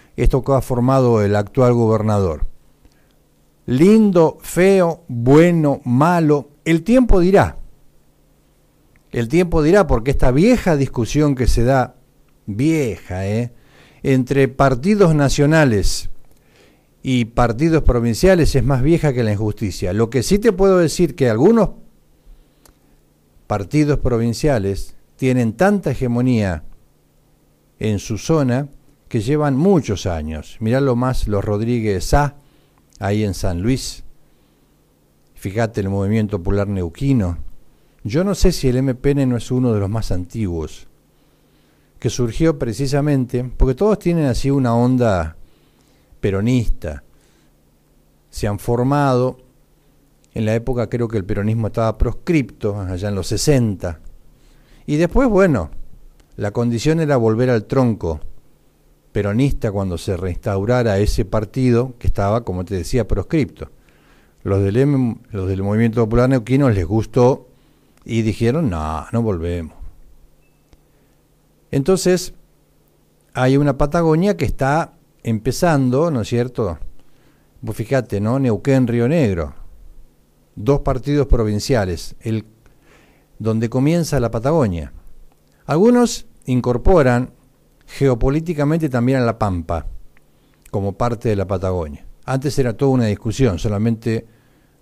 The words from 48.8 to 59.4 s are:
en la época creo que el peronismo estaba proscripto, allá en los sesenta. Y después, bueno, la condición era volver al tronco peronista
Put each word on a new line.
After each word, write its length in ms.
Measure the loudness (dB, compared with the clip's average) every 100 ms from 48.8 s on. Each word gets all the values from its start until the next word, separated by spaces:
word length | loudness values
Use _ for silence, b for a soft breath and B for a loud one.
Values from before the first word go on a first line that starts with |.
| 0 0 2 0 0 -4 _ _ _ _ _ _ _ _ _
en 100 | -6
la 100 | -2
época 340 | -2 -2 -4 -4
creo 200 | -4 -2
que 80 | -4
el 80 |
peronismo 420 | -4 -2 -2 -2 -2
estaba 320 | -2 -2 0
proscripto, 800 | -2 -2 0 0 0 -6 -6 -4
allá 300 | -6 -6 -4
en 60 |
los 120 | -4 -4
sesenta. 760 | -2 2 2 2 -2 -8 -10 -16 -20 -20 b b b b b -4
Y 100 | -2
después, 320 | 2 2 2
bueno, 420 | 4 4 2 -2 -8 -12 -16 -20 _ _ -8
la 160 | -6
condición 480 | -2 -2 0 0 0
era 160 | 2 2
volver 340 | 2 2 2
al 140 | 0
tronco 560 | 0 0 2 0 -4 -6 -10 -14 -20 _ _ _ _ _ _
peronista 600 | -4 -2 0